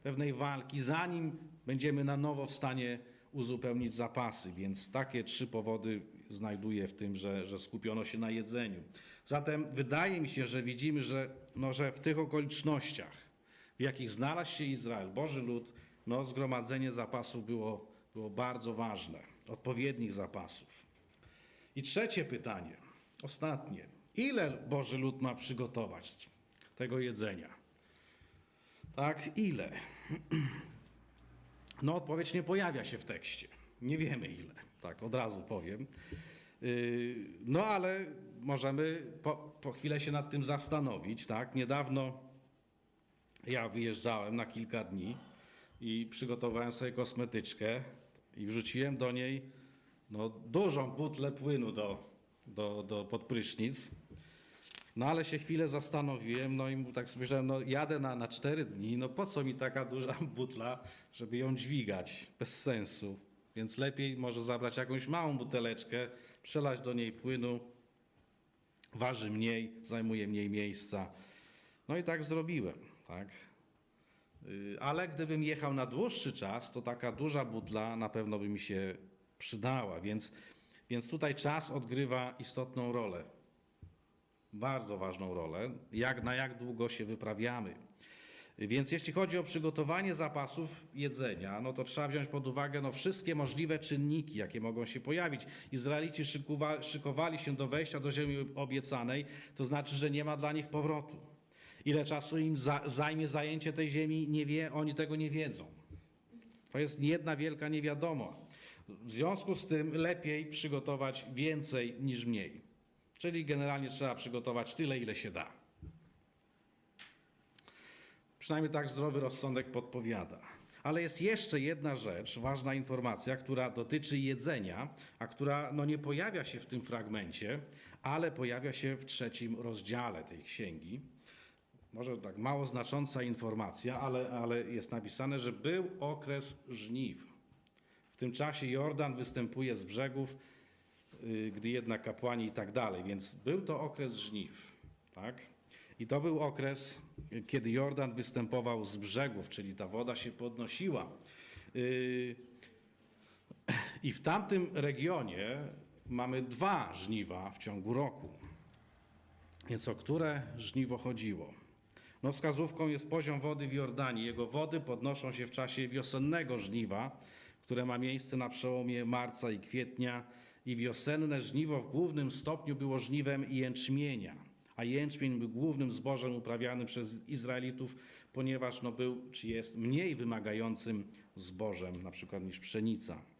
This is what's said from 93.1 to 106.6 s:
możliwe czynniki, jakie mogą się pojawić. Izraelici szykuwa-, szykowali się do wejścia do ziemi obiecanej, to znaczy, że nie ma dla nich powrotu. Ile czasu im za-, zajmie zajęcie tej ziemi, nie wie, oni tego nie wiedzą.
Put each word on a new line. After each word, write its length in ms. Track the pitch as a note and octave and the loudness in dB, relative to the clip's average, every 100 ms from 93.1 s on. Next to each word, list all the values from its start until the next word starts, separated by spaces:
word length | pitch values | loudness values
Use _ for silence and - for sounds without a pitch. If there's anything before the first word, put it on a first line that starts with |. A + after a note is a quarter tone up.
| F#3+ E3 D#3 | 0 0 2
możliwe 440 | C3+ B2+ D#3+ D#3 | 2 2 2 2
czynniki, 580 | - C#3+ D3 D#3+ D3+ G#2 | 2 2 4 2 0 -2
jakie 240 | G2 A#2 | -2 -2
mogą 240 | A2+ A2+ G#2+ | -2 -2 -2
się 140 | B2+ | -4
pojawić. 420 | B2+ E3 F3 C3 - - - | 0 2 2 -2 -6 -14 -4
Izraelici 520 | C3 C3 D3+ D#3+ D#3+ | -2 2 2 0 -2
szykuwa-, 580 | C#3+ C#3+ C#3+ D3 D3+ D3+ | -2 -2 -2 0 2 0
szykowali 580 | - C#3+ C#3+ C#3 E3 D#3 | -2 -2 0 2 2 2
się 160 | C#3+ C3+ | 0 0
do 120 | C3 | 2
wejścia 320 | C#3+ C#3+ D3 | 2 0 0
do 120 | C#3 | 0
ziemi 260 | C#3 D3 C#3 C#3 C#3 | 2 2 0 -2 -2
obiecanej, 720 | C3+ C3+ C3+ C3 A#2+ C#3 C#3+ - - - | 0 0 0 0 2 0 -2 -10 -10 -2
to 100 | B2+ | 0
znaczy, 300 | C#3+ C#3+ C#3 | 2 0 2
że 160 | D3 | 2
nie 120 | C#3+ | 2
ma 140 | D3+ D3 | 2 2
dla 140 | D3 | 2
nich 160 | D3+ D3+ | 0 0
powrotu. 480 | D3+ D3+ D3+ D3 - - - - - - - C#3+ | 2 2 2 -2 -12 -14 -20 -20 -20 -20 -2 4
Ile 200 | D3 C#3+ | 6 6
czasu 320 | D3 D3 D#3+ | 0 2 4
im 200 | D#3+ D3 | 4 4
za-, 240 | C3 C#3+ D3 | 4 4 4
zajmie 420 | B2+ D3+ D#3 D#3 | 4 4 4 2
zajęcie 460 | D3 D3+ D#3 D#3 | 2 2 2 0
tej 160 | D3+ D#3 | 2 2
ziemi, 380 | C#3+ D#3 D#3+ D3+ | 4 4 4 4
nie 180 | D3+ D3 | 4 4
wie, 280 | D#3 D#3+ | 2 2
oni 220 | D3+ D3+ D3+ | 2 2 2
tego 200 | D3+ D#3 | 0 2
nie 140 | D#3 | 2
wiedzą. 360 | D#3 D3 G2+ - - - - - _ - - - - | 2 0 -2 -10 -16 -16 -16 -18 _ -20 -20 -20 -20